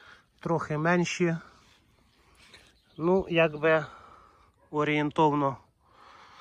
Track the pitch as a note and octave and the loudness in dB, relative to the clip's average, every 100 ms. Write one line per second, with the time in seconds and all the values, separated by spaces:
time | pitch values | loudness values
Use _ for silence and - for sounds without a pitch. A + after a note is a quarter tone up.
0 | - - _ _ - E3 - D3+ D#3+ F3+ | -20 -20 _ _ -4 -4 -4 -4 0 0
1 | E3+ - F3 E3 - - _ _ _ _ | 0 0 -2 -2 -8 -20 _ _ _ _
2 | _ _ _ _ - - - _ _ - | _ _ _ _ -20 -20 -20 _ _ -4
3 | E3 F#3+ - E3 E3 D3+ D#3 D#3+ D3+ - | 0 2 2 2 2 2 2 2 0 -14
4 | - - - _ _ _ - D3+ C#3+ D3+ | -20 -20 -20 _ _ _ -8 -4 0 0
5 | D3+ - D#3 D3 C#3 B2+ _ _ _ _ | -2 2 2 2 -2 -4 _ _ _ _
6 | - - - - | -20 -20 -20 -20